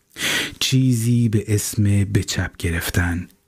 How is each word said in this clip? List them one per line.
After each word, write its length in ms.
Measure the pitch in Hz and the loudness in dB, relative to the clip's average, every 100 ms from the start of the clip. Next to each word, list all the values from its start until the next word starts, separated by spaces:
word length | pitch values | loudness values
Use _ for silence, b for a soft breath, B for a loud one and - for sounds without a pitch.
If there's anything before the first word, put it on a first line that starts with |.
| _ - B B B B | _ -8 B B B B
چیزی 720 | - 131 131 117 120 120 117 | 0 2 2 2 2 2 2
به 260 | 107 104 104 | 0 0 -2
اسم 480 | - - 101 101 | -2 0 2 2
به 200 | 98 104 | 2 0
چپ 340 | - - 90 - | -2 -4 -6 -4
گرفتن 720 | 90 85 - - 87 85 87 _ | -4 -4 -2 -2 -2 -2 -8 _